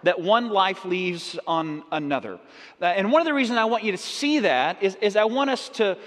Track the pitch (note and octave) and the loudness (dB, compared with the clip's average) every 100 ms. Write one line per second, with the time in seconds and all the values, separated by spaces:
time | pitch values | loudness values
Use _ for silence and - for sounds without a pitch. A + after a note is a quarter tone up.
0 | E3+ F3+ F3 A3+ A#3+ G3+ F#3+ F#3+ F#3 F3+ | 0 0 2 2 2 2 2 0 -4 -2
1 | F3+ E3+ - E3 - E3 D#3+ D3+ - D#3 | -2 -4 -8 -10 -4 -2 -2 -6 -6 -6
2 | D3 C3+ A2 F2+ - - - - F3+ G3 | -2 -4 -4 -14 -16 -20 -18 -4 0 0
3 | G3+ D4+ E4 C#4+ A#3 A#3+ A3 A#3 G#3+ F3+ | 4 4 4 2 2 2 2 0 0 -4
4 | - - C#4+ D4+ G3 B2+ D3 F3+ G3 F#3+ | -6 -4 0 2 4 4 2 0 -2 0
5 | G#3 G#3 A3 B3+ C#4 B3+ - - G3+ F3 | 0 2 2 2 0 -2 -4 -2 0 -2